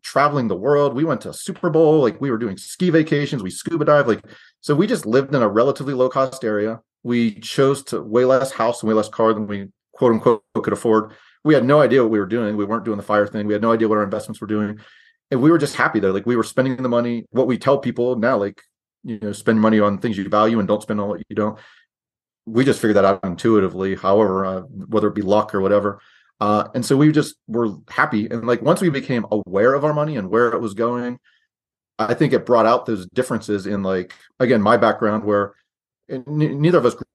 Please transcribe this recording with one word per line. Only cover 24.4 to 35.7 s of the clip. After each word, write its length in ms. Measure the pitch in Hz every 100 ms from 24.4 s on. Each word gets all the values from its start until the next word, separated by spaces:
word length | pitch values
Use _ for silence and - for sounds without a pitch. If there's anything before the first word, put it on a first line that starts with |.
| 95
uh, 160 | 95
whether 460 | - 101 95 110 104
it 80 | 104
be 60 |
luck 320 | 95 104 107
or 80 | 101
whatever. 380 | 95 101 101 101 _ _ _ _
Uh, 280 | 104 104 -
and 120 | 127 -
so 100 | 135
we 160 | 151
just 240 | 151 - - -
were 220 | 117 113 87 _
happy. 380 | - 147 110 110
And, 200 | 117 113
like, 140 | 120
once 200 | 123 190
we 80 | 180
became 360 | 139 127 120 104
aware 420 | 104 95 95 120
of 100 | 139
our 100 | 151
money 220 | 151 151 139
and 140 | 92
where 200 | 107 120
it 120 | 113
was 120 | 110
going, 460 | 101 117 120 123 123 _ _ _ _ _ _ _ -
I 140 | 110
think 180 | 120 147
it 140 | 123 -
brought 200 | 117 110
out 200 | 123 -
those 200 | 104 90
differences 600 | - 123 113 104 101 95
in, 160 | 101
like, 300 | 95 95 90 - _ _
again, 220 | 123 117
my 160 | 101 120
background 480 | 110 104 110 104 101
where 280 | 101 101 _ _